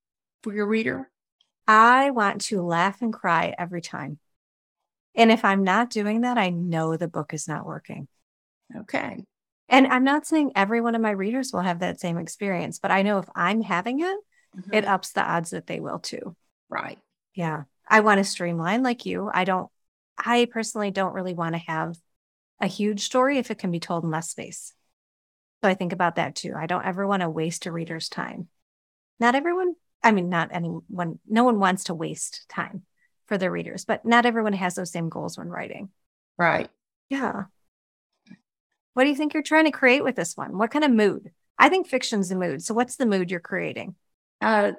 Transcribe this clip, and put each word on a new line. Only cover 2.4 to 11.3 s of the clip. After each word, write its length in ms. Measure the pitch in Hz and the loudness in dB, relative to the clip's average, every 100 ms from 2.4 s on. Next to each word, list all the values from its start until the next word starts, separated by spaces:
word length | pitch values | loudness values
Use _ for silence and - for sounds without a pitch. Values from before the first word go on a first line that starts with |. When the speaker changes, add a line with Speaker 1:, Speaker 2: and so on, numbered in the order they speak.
Speaker 2:
to 200 | - 208 | -4 -2
laugh 400 | 175 170 185 196 | 0 2 2 0
and 100 | 233 | -6
cry 420 | 220 190 170 175 - | -2 0 2 0 -4
every 240 | 175 175 | -8 -8
time. 360 | 165 - 147 151 _ _ _ _ _ _ _ _ _ | -10 -10 -10 -12 _ _ _ _ _ _ _ _ _
And 160 | - 226 | 6 6
if 140 | 220 | 6
I'm 180 | 202 196 | 4 2
not 260 | 190 196 240 | 2 2 2
doing 320 | 220 208 220 | -2 -2 0
that, 160 | 247 240 | 0 2
I 120 | 185 | 0
know 460 | 175 175 165 160 160 | 0 -2 0 0 -2
the 120 | 170 | -4
book 260 | 165 147 | -6 -8
is 120 | 151 - | -8 -6
not 200 | 147 - | -8 -8
working. 420 | 151 - - 143 _ _ _ _ _ _ | -12 -12 -14 -14 _ _ _ _ _ _
Speaker 1:
Okay. 480 | 226 - 277 - 196 - _ _ _ - | -18 -8 -6 -6 -10 -16 _ _ _ 4
Speaker 2:
And 180 | 262 262 | 6 6
I'm 180 | 254 | 4
not 220 | 269 294 294 | 2 0 0
saying 260 | 320 285 196 | 2 2 2
every 240 | 196 233 | 2 2
one 140 | 233 | 0
of 80 | 226 | 0
my 80 | 220 | 0
readers 400 | 196 196 | 0 -2